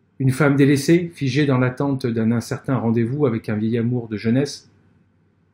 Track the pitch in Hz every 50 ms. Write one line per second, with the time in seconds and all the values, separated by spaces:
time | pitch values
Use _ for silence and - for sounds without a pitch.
0 | _ _ _ - 131 131 131 - 156 139 143 135 139 135 147 139 - - 170 180
1 | 175 170 - - 139 127 117 151 147 139 131 127 127 123 127 - 143 143 135 131
2 | - 120 113 113 113 110 120 113 - - 123 - - - 131 110 110 113 113 120
3 | 113 117 135 147 147 123 110 110 - - 107 104 110 110 120 117 113 120 123 123
4 | 113 107 110 101 110 113 120 135 - - - - _ _ _ _ _ _ _ _
5 | _ _ _ _ _ _ _ _ _ _